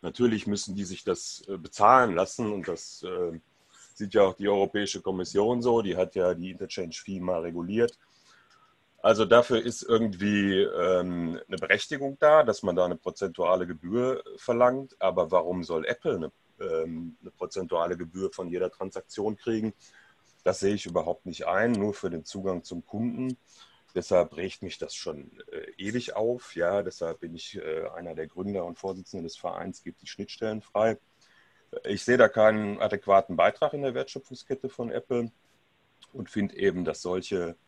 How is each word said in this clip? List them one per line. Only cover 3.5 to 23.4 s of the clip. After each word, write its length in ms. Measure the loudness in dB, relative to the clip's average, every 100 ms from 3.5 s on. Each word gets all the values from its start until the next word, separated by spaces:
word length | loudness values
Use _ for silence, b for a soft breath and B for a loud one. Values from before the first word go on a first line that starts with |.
| _ b b b
sieht 200 | -10 0
ja 80 | 4
auch 120 | 4
die 140 | 4 0
Europäische 520 | 2 2 0 -4 -4
Kommission 640 | -6 -4 -2 0 2 2
so, 180 | 2 2
die 160 | 2 0
hat 200 | 0 2
ja 180 | 0
die 160 | 0 -6
Interchange-Fee 720 | -10 -10 -8 -8 -10 -10 -6
mal 220 | -4 -2
reguliert. 540 | -4 -6 -4 2 2 0 b b b b b b b b _ _
Also 220 | 4 4
dafür 360 | 8 8 8 2
ist 200 | 0 -6
irgendwie, 800 | 2 4 4 0 0 2 4 4
ähm, 760 | 2 2 2 2 0 -4 -4 -6 -8
eine 100 | -8
Berechtigung 600 | 2 2 2 -6 -6 4
da, 240 | 8 8
dass 200 | 6 2
man 120 | 0
da 100 | 2
eine 120 | 2 0
prozentuale 680 | -6 -4 -6 -2 2 2 0
Gebühr 560 | -8 -4 -2 0 -2 -8 -12
verlangt. 600 | -2 4 4 2 -8 _
Aber 300 | 0 2 2
warum 340 | 2 2 -4
soll 200 | -2 -4 -2
Apple 300 | -4 -2 -2
eine, 160 | -4 _ _ _
ähm, 560 | -4 -4 -4 -6 -10 -14
eine 100 | -20
prozentuale 680 | _ -10 -8 -4 -2 -2 -4
Gebühr 360 | -8 -6 -6
von 160 | -4 -6
jeder 220 | -4 -4
Transaktion 680 | -4 -10 -10 -12 -6 -6 -4
kriegen? 380 | -4 -2 -2 -6 b b b b b _
Das 140 | -2 0
sehe 160 | 0
ich 120 | 0 0
überhaupt 400 | -2 -2 -6 -8
nicht 200 | -8 -2
ein, 260 | 2 2
nur 220 | 2 0
für 160 | -2 -6
den 140 | -6
Zugang 400 | -10 -8 -4 -4
zum 200 | -6 -12 -10
Kunden. 500 | -6 -4 -4 -6 -8